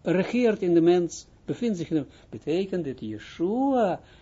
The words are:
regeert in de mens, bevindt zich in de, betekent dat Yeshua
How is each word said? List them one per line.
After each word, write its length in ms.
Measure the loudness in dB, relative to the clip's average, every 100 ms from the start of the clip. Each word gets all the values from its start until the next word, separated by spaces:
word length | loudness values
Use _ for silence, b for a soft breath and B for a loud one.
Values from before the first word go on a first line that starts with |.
regeert 600 | 0 0 0 2 2 2
in 120 | 2
de 60 | 4
mens, 460 | 6 4 2 -6 -18 -12
bevindt 340 | -10 -4 -2 -4
zich 120 | -2
in 60 | -4
de, 100 | -4 B B
betekent 560 | -10 -4 -2 -2 -4
dat 160 | -4 -6
Yeshua 1000 | -8 -10 -10 -4 -2 0 2 2 2 -2 -8 b